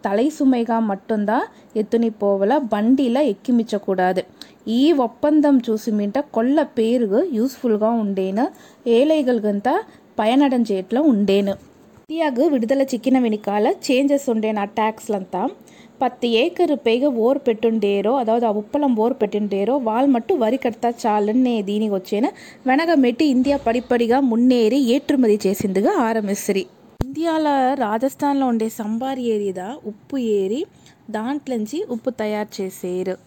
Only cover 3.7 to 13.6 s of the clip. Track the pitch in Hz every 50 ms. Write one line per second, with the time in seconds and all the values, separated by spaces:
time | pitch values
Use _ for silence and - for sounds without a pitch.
3.7 | 214 196 - - 185 185 185 180 185 180 - - - - - - - _ _ 214
4.7 | 226 240 277 320 339 277 247 226 - - - 302 302 311 294 294 277 254 233 233
5.7 | 214 214 - 233 208 208 208 202 202 262 294 - - 226 233 254 285 320 285 -
6.7 | - 233 220 226 240 254 233 196 190 247 359 370 269 214 233 262 - - - 240
7.7 | 214 202 214 220 240 233 214 202 196 190 190 190 190 214 269 381 - - - -
8.7 | - _ - 240 233 233 277 311 311 311 269 254 247 226 208 208 202 202 - 247
9.7 | 302 403 453 - - - _ _ _ - 214 220 247 277 294 277 262 247 226 208
10.7 | 202 190 185 - 226 254 311 311 240 202 208 196 196 202 202 196 196 - - -
11.7 | - - - - - - _ _ 311 330 320 302 254 233 294 349 294 247 233 220
12.7 | 269 277 269 269 262 220 - 262 254 262 247 226 214 208 - 202 202 208